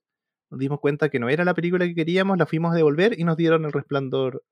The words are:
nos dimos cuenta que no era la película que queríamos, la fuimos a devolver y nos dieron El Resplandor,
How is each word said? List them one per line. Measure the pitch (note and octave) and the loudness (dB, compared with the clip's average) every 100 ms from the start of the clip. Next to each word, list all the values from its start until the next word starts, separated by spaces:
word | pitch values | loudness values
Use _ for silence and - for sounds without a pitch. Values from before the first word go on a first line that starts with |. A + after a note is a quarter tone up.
| _ _ _ _ _ | _ _ _ _ _
nos | C3 | -6
dimos | C3+ C#3+ | -4 -2
cuenta | C#3+ D3 D3+ | -2 0 -2
que | C3 | 0
no | A#2+ | 0
era | D#3 | 0
la | F3+ | 0
película | F3 E3+ F3+ F3 | 0 0 0 0
que | |
queríamos, | E3+ D#3+ F#3 G3 F3+ | -2 0 0 2 0
la | D3+ | 0
fuimos | D#3+ E3 | 0 0
a | E3+ | 2
devolver | D#3 D3 G#3 D#3+ | 2 4 0 2
y | |
nos | E3+ D#3+ | -2 2
dieron | E3 D#3+ | 2 2
El | D#3 | 0
Resplandor, | C#3+ - C#3 C3+ C3+ C3 B2 - | -4 -2 -4 -2 -2 -2 -6 -14